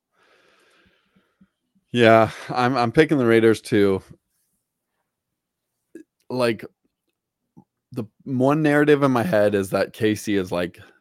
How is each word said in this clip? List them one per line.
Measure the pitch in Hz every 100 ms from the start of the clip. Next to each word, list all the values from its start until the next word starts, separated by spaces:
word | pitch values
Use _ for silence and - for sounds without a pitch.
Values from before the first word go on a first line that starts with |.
| _ _ _ _ _ _ _ _ _ _ _ _ _ _ _ _ _ _ _
Yeah, | 120 113 113 110 - -
I'm, | 147 123 135
I'm | 117
picking | 160 156 151
the | 117
Raiders | 113 113 104
too. | - 110 101 95 - - _ _ _ _ _ _ _ _ _ _ _ _ _ _ _ _ _ - - _ -
Like, | 127 120 110 - _ _ _ _ _ _ _ _ _ _ _ _
the | 120 107 _
one | - 127 131 151
narrative | 151 147 147 143
in | 139
my | 123
head | 104 107 104
is | 101 95
that | 101 -
K | - 110
C | 107 - 98
is, | 92
like, | 90 90 - - _